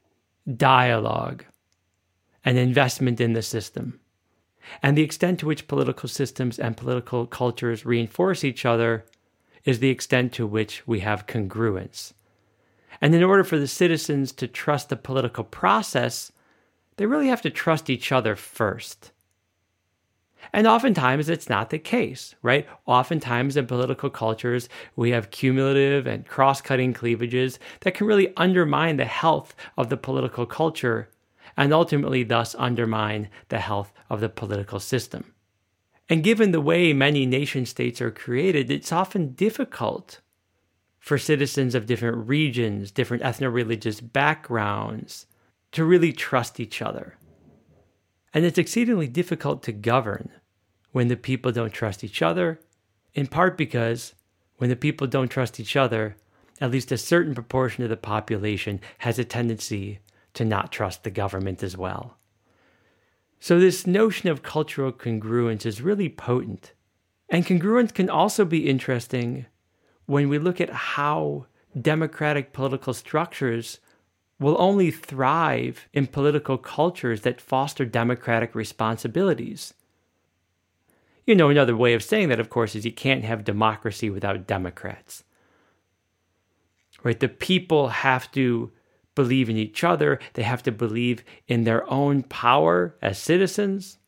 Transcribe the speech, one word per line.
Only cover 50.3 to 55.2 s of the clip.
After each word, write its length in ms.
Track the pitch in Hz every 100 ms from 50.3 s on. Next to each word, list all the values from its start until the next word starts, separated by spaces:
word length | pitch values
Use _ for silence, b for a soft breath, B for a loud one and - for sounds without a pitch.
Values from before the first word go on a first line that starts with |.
| - _ _ _ _ _
when 160 | 131 120
the 80 | 120
people 360 | - 127 127
don't 200 | 117 113
trust 320 | - 110 95
each 200 | 104 -
other, 360 | 165 170 175 160 _ _ _ _ _
in 140 | - 139
part 300 | 151 185 180
because 580 | 147 120 117 120 - - _ _ _ _
when 140 | 123
the 40 | 123
people 300 | 147 151 135
don't 220 | 135